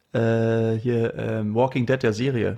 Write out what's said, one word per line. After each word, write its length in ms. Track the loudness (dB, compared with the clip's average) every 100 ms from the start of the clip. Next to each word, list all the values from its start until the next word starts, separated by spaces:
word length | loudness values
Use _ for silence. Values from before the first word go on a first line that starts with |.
| _
äh, 680 | -2 2 2 2 2 0 0
hier, 360 | 0 0 0 -2
ähm, 380 | -4 -4 -2
Walking 300 | 0 0 0
Dead, 180 | 0 2
der 100 | 0
Serie. 420 | 0 0 0 -2